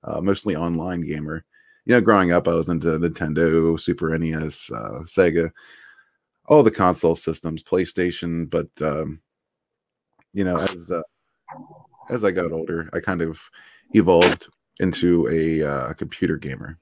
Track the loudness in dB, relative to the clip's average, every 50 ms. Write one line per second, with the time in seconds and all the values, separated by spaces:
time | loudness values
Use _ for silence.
0 | _ -8 -8 -4 0 0 -2 0 -2 -4 -4 -2 -2 -2 -2 -4 -4 -4 -6 -6
1 | -6 -6 -6 -8 -6 -8 -10 -10 -12 _ _ _ _ _ _ _ _ 2 2 4
2 | 6 6 6 6 6 4 4 2 2 2 0 0 0 0 -2 -2 0 0 0 0
3 | 0 -2 -2 -4 -6 -4 0 2 2 4 4 4 2 2 0 0 -2 -4 -4 -2
4 | -2 -4 -2 -2 -2 -4 -4 -4 -6 -8 -8 -10 -12 -12 -10 -10 -10 -10 -10 -12
5 | -14 -8 2 4 4 4 4 2 0 -2 -4 -12 -20 -20 -20 -20 -20 -20 -20 _
6 | _ _ _ _ _ _ _ _ _ 4 6 8 8 6 4 4 2 2 2 2
7 | 2 0 0 0 -2 -6 -6 -6 _ -8 -10 -10 -6 -2 -2 -2 -2 -2 -2 -4
8 | -4 -2 -4 -6 -8 -6 -4 -6 -6 -4 -4 -4 -4 -4 _ -6 -6 -4 -4 -4
9 | -6 -8 -10 -14 _ _ _ _ _ _ _ _ _ _ _ _ _ _ _ _
10 | _ _ _ _ _ _ _ -4 -2 -2 -2 -2 -2 -4 -6 -6 -8 -6 -6 -6
11 | -6 -8 _ _ _ _ _ _ _ _ -20 -20 -20 -20 -20 -20 -20 _ _ _
12 | -12 -8 -6 0 0 0 0 0 -2 -2 -4 -6 -6 -4 -6 -6 -6 -6 -8 -6
13 | -4 -4 -2 -2 -2 -4 -6 -10 -16 -20 _ -20 -20 -20 _ _ _ _ 2 4
14 | 6 6 6 8 8 6 4 2 -8 -20 _ _ _ _ _ _ -2 -2 -2 0
15 | 2 2 4 4 2 2 0 0 0 0 0 0 0 -2 -2 -4 -6 -6 -8 -10
16 | -10 -12 -6 -4 -2 -2 -2 -4 -6 -10 -12 -10 -12 -16 -16 -18